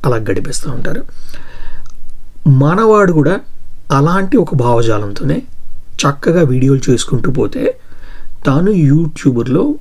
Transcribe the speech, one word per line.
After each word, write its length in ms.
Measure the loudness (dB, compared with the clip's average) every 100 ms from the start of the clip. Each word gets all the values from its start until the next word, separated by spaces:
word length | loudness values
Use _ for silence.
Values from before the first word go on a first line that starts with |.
| 0
అలా 100 | 0
గడిపేస్తూ 560 | 0 -2 0 -2 -2
ఉంటారు. 320 | 0 2 0 -2 -4 -4 -4 -4 -2 0 0 0 -2 -2 -2 -6 0 2
మనవాడు 640 | 4 4 2 4 4 4
కూడా 280 | 2 2 -2 -4 -6 -4 -6 -2
అలాంటి 460 | 2 2 0 2 0
ఒక 180 | 2 0
భావజాలంతోనే 880 | 2 2 2 0 -2 -4 -2 -2 -4 -6 -2 -2 -4 -4
చక్కగా 480 | -2 -2 0 2
వీడియోలు 480 | 2 2 2 2 2
చేసుకుంటూ 400 | 0 0 0 0
పోతే 460 | 0 -2 -2 -4 -4 -10 -10 -8 -6 -4 -2 0
తాను 260 | 2 2
యూట్యూబర్లో 1040 | 2 4 4 0 -2 -2 -2 0 0 0 -4